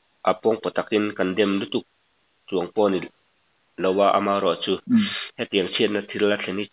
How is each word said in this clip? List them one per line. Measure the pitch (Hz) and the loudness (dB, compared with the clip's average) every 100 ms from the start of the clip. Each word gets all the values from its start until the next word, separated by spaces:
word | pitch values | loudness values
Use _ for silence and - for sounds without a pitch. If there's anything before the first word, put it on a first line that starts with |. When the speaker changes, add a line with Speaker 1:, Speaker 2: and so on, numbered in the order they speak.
| _ _ 92 | _ _ -2
Speaker 1:
a | - | 2
pong | 113 113 | 0 0
patakin | - - - 107 104 101 | -2 -4 0 0 0 -2
kan | 92 92 | -2 2
dem | 101 98 | 0 0
lu | - | -2
tu | 113 - _ _ _ _ _ - | -6 -8 _ _ _ _ _ -6
chuang | 92 87 110 | -4 -2 0
po | 104 | 2
ni | 92 80 - _ _ _ _ _ - | 0 -4 -16 _ _ _ _ _ -4
lo | 92 95 | 0 2
wa | 98 98 | 4 4
ama | 101 101 | 2 0
ro | 92 82 | 0 -2
chu. | - - - | -2 -4 2
Speaker 2:
Mm. | 113 101 - - - | 2 2 -4 -12 -10
Speaker 1:
He | 117 | -2
tiang | 196 - | 0 0
chen | - 107 | 0 0
na | 104 101 | 0 -4
thil | 98 101 | 0 0
la | 104 | 0
thlen | 104 98 | -2 -6
ni | 101 | -6